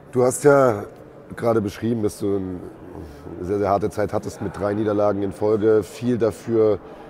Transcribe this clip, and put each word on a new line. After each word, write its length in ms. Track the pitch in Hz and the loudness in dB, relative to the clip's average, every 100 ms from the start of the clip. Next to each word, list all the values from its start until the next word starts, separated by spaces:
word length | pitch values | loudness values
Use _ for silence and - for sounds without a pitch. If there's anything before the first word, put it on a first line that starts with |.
| - | -6
Du 120 | 123 | 0
hast 200 | 123 123 | 2 4
ja 400 | 147 139 131 104 104 - - - - - | 6 6 6 2 -4 -16 -20 -20 -18 -4
gerade 260 | 117 113 | 0 2
beschrieben, 400 | 101 - 113 117 | 0 -2 -2 0
dass 160 | 104 - | -2 -2
du 180 | 101 98 | -2 -2
eine 1120 | 92 90 90 - - 85 80 73 - 87 90 | -4 -8 -12 -16 -18 -16 -16 -16 -16 -10 -4
sehr, 120 | 101 | 0
sehr 120 | 98 | 2
harte 180 | 98 104 | 2 0
Zeit 240 | - 101 | -2 -2
hattest 300 | 107 101 - | -2 -6 -8
mit 120 | 98 | -8
drei 200 | 85 101 | -4 -2
Niederlagen 480 | 104 107 104 104 101 | 0 0 2 0 0
in 100 | 98 | -4
Folge, 500 | - 107 110 110 110 | -2 0 2 4 4
viel 360 | 95 - 120 120 | 2 -4 -2 0
dafür 600 | 110 - - 113 107 101 - - | 0 -2 -2 2 4 2 -4 -18